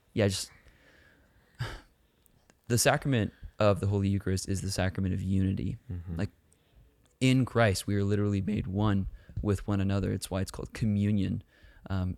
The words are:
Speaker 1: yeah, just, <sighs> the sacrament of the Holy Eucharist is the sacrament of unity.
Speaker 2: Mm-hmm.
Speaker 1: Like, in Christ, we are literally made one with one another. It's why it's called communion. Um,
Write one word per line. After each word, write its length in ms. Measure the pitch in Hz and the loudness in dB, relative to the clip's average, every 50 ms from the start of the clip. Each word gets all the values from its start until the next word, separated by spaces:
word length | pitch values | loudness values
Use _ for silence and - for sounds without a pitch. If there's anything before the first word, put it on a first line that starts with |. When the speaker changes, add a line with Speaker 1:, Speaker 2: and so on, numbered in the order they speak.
| _ _ - | _ _ 0
Speaker 1:
yeah, 160 | - 104 101 | 2 2 2
just, 220 | 98 - - - - - - - - _ _ - - - - - _ _ _ _ _ _ _ _ _ - | 2 0 -6 -10 -14 -20 -20 -20 -20 _ _ -20 -20 -20 -20 -20 _ _ _ _ _ _ _ _ _ -12
<sighs> 0 | - - - - - _ _ _ _ _ _ _ _ _ _ _ _ _ _ _ _ - | -10 -10 -12 -14 -18 _ _ _ _ _ _ _ _ _ _ _ _ _ _ _ _ 0
the 100 | 120 117 | 2 2
sacrament 540 | - 143 131 147 - 147 135 117 104 - - - - - - - | 4 4 4 2 2 0 2 2 2 0 -2 -8 -18 -10 -2 2
of 220 | 107 104 101 92 | 4 4 4 4
the 60 | - 101 | 2 0
Holy 200 | 104 101 98 98 | 2 2 2 2
Eucharist 400 | 98 98 - 98 95 92 - - | 2 0 0 -2 -2 -2 -2 -4
is 120 | 98 92 | -4 -4
the 100 | 92 95 | -4 -4
sacrament 440 | 98 - 90 92 90 - 95 95 92 | -2 -2 -2 -2 0 -2 -2 -2 -2
of 80 | 95 95 | -2 -2
unity. 560 | 92 98 95 95 95 95 95 - 92 - - - - 90 | 0 2 2 2 2 0 0 -2 -4 -6 -8 -10 -10 -10
Speaker 2:
Mm-hmm. 240 | 87 82 92 85 | -10 -8 -8 -6
Speaker 1:
Like, 140 | 82 101 - - _ _ _ _ _ _ _ _ - - _ _ _ _ _ _ - | -4 -4 -6 -6 _ _ _ _ _ _ _ _ -20 -20 _ _ _ _ _ _ 0
in 240 | 127 131 127 131 127 | 2 4 4 4 2
Christ, 420 | - - 117 117 107 92 - - | 2 2 4 4 4 2 0 -2
we 100 | - 101 | -2 0
are 80 | 101 101 | 0 2
literally 360 | 98 104 101 104 104 101 98 | 2 2 2 2 2 2 0
made 260 | 95 - 208 - - | 0 -2 -2 -4 -4
one 400 | - 92 98 104 107 98 98 95 - - - - - - - - | -2 -2 0 2 2 2 2 0 -2 -6 -14 -18 -14 -10 -4 -2
with 240 | 104 98 - - | 0 0 0 0
one 140 | - 101 98 | -2 0 0
another. 320 | 95 98 98 101 95 95 101 | 0 0 0 0 0 -2 -2
It's 180 | 98 - - | -4 -6 -4
why 100 | 92 95 | -4 -4
it's 100 | 95 - | -4 -6
called 220 | - - - - - | -8 -10 -12 -10 -6
communion. 680 | - - 110 104 101 101 101 107 101 95 95 95 98 - _ _ _ - - - - - - | -4 -2 0 2 2 2 2 2 2 0 0 -2 -4 -8 _ _ _ -20 -20 -20 -16 -10 -6
Um, 240 | 98 95 92 92 90 | -4 -2 -2 -4 -4